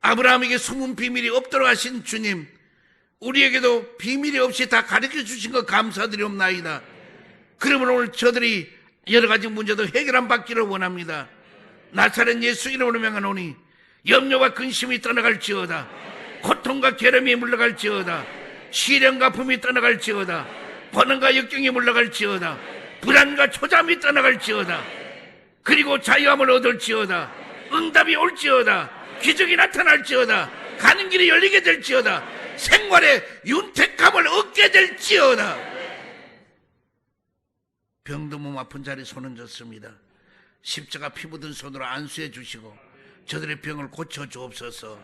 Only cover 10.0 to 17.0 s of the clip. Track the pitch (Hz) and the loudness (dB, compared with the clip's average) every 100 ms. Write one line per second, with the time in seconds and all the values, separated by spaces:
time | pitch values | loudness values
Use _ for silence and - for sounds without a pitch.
10 | 285 254 240 233 233 233 214 190 185 180 | 2 0 2 -2 -2 -4 -2 -2 -4 -6
11 | 165 156 127 - _ - - - _ - | -10 -10 -12 -18 _ -20 -20 -20 _ 0
12 | 214 220 233 240 233 233 262 262 247 233 | 2 2 0 2 -2 -2 -4 -2 0 0
13 | 220 214 196 196 175 135 _ _ _ _ | -4 -4 -4 -6 -8 -12 _ _ _ _
14 | - 262 269 262 262 240 262 - 247 247 | 2 4 4 2 2 0 -6 -4 -4 -4
15 | 240 233 226 208 - 202 180 165 123 - | -2 0 0 0 -4 -6 -6 -8 -10 -16
16 | - - - - - - - 269 262 - | -18 -18 -18 -10 -2 -2 -2 0 0 2